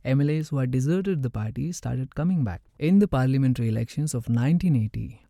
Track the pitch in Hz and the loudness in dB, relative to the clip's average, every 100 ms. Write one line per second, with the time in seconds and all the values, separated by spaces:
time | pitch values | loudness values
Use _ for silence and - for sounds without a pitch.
0 | - 131 143 156 151 143 127 131 135 180 | 0 2 2 0 -2 -2 -2 0 0 0
1 | 196 170 127 - 110 120 147 175 - 123 | 0 -2 -4 -4 -6 -6 -6 -6 -6 -6
2 | 131 - 165 180 117 85 - - 151 196 | -6 -4 0 0 0 -4 -14 -4 2 4
3 | 202 135 131 135 135 123 117 110 117 - | 4 2 2 4 2 2 0 -2 -2 -4
4 | 151 123 117 117 127 170 180 135 107 110 | -4 -4 0 0 2 2 2 2 0 -4
5 | - - | -8 -12